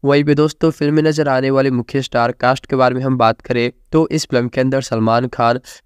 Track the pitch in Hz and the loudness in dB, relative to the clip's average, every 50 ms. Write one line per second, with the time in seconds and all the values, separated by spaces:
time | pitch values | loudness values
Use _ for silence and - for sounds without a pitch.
0 | - 135 143 143 147 147 147 143 151 156 151 _ - 160 156 - 151 147 147 156 | 2 2 2 2 4 2 2 2 2 0 0 _ -2 -2 0 0 -2 0 0 2
1 | 151 156 151 151 151 143 131 131 131 135 135 135 135 135 127 120 117 - - 139 | 2 0 0 0 0 0 0 0 0 0 0 2 2 0 0 -2 -4 -4 -4 -6
2 | 127 - - 120 117 120 123 _ - 123 131 131 - - - 131 131 127 123 127 | -6 -2 -2 -2 -2 -2 -2 _ -2 -2 -2 -2 -4 -4 0 2 2 2 0 0
3 | 131 135 131 127 120 113 113 _ - - 127 120 117 123 - _ _ _ - 156 | -2 -2 0 2 2 2 0 _ -4 -4 -2 -2 -2 -2 -4 _ _ _ 0 0
4 | 160 - - 156 - - - 123 120 123 - - 131 131 131 135 131 - - 113 | 0 0 -2 -6 -6 -2 -2 -2 -2 -2 -2 -2 -2 0 0 -2 -4 -4 -4 -2
5 | 110 110 113 117 123 123 - - 120 117 120 127 _ - - - _ | 0 0 0 0 -2 -4 -4 -2 0 0 0 -2 _ -14 -20 -20 _